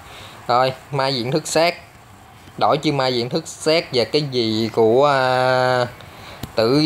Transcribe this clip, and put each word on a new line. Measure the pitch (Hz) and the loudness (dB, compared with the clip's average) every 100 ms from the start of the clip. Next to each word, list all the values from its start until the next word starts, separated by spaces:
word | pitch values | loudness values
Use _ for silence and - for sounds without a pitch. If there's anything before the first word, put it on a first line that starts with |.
| - - - - - | -12 -20 -20 -12 -2
Rồi, | 123 131 131 - | 0 0 -2 -8
ma | 143 135 | -4 -2
diện | 135 117 | -2 -2
thức | 156 147 | -4 -2
sát. | 156 170 175 - - - - - - - - | 0 0 -2 -10 -20 -20 -20 -20 -20 -20 -2
Đổi | 107 143 | 0 0
chiêu | 151 | 0
ma | 143 131 | -2 0
diện | 123 117 | -2 -2
thức | 165 156 | -4 -8
sát | - - 160 165 | -6 0 0 0
và | 127 | -2
cái | 110 151 | 0 0
gì | 147 127 113 110 113 | -2 -2 -2 0 0
của, | 113 113 120 143 | 2 4 4 4
à, | 135 131 127 127 127 127 127 123 - - - - - - - | 4 2 2 2 2 2 0 -2 -6 -20 -20 -20 -16 -8 0
tử | 113 139 | 2 2